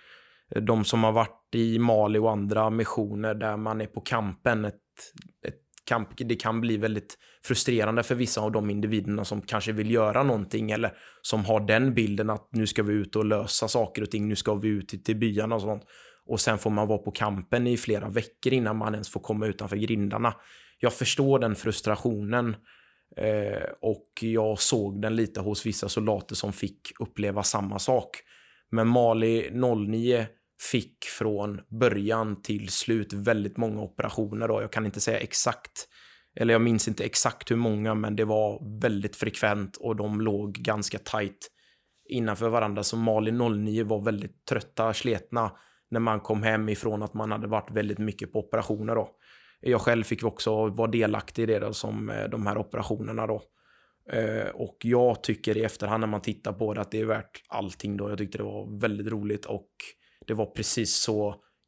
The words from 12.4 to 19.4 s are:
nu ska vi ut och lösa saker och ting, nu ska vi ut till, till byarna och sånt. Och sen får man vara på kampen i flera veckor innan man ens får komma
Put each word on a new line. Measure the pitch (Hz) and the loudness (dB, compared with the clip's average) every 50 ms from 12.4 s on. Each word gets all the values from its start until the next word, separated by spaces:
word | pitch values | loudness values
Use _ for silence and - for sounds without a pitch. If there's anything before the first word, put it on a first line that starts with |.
| - _ | -6 _
nu | - 113 110 | -2 0 0
ska | 104 - - | 2 2 2
vi | 104 104 | 2 2
ut | 104 107 98 - - | 2 0 0 0 0
och | 107 110 | 0 2
lösa | 107 107 101 - 101 - - 113 107 | 2 2 2 2 0 0 0 0 2
saker | - 120 110 - - - | 2 2 0 0 -2 -4
och | 107 - | -4 -2
ting, | - 107 104 107 | -2 -2 -2 0
nu | 107 | -2
ska | - - 120 107 | 0 0 0 0
vi | 101 104 110 | 0 0 0
ut | 104 101 87 - | 0 0 -2 -6
till, | - 90 | -10 -4
till | - - 110 | -2 -2 0
byarna | 107 117 113 101 104 107 110 117 | 2 2 2 2 0 0 0 0
och | 110 | -2
sånt. | 98 107 107 101 - - - - - - - _ _ | -2 -2 -4 -6 -8 -14 -20 -20 -20 -20 -20 _ _
Och | - - 104 | -4 -2 0
sen | - 120 110 101 | 2 2 0 2
får | - 110 | 0 0
man | 107 104 107 104 | 2 2 2 2
vara | 107 101 | 2 0
på | - 104 | 0 -4
kampen | - - 113 107 101 98 90 - - 120 120 | -4 -2 -2 0 0 -2 -2 -2 0 0 2
i | 123 120 | 2 0
flera | 117 - - 107 101 95 104 | 0 0 -2 -2 -2 -2 -2
veckor | 95 117 107 - - _ - 127 | -2 -4 -4 -4 -8 _ 0 0
innan | 127 131 113 107 107 | 2 2 2 0 0
man | 110 107 107 107 | -2 -2 -2 -2
ens | 107 101 - | -4 -6 -6
får | - - | -8 -6
komma | - - 110 107 | -4 -2 -2 0